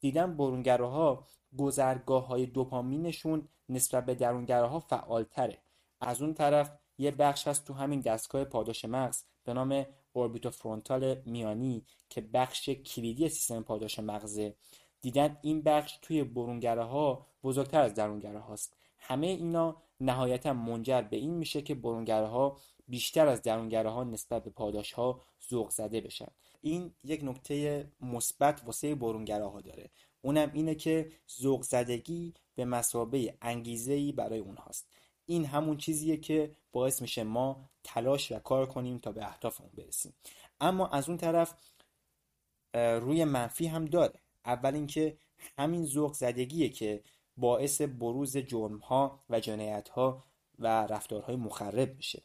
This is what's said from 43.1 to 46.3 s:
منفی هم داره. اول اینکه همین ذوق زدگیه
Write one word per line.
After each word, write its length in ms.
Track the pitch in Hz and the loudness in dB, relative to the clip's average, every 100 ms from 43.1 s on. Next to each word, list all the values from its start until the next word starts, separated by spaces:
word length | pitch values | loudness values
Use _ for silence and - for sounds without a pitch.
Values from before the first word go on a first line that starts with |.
| 160 | 2
منفی 420 | 156 131 117 - 165 | 4 2 0 -2 -2
هم 180 | 165 | -2
داره. 360 | 156 170 139 - _ _ | 2 4 4 2 _ _
اول 300 | 120 123 135 | -4 0 0
اینکه 440 | 151 147 156 156 156 _ _ - - | 0 -2 0 0 -2 _ _ -14 -4
همین 260 | 151 175 | -2 0
ذوق 280 | 151 143 147 | 0 0 0
زدگیه 540 | 147 123 | 0 -2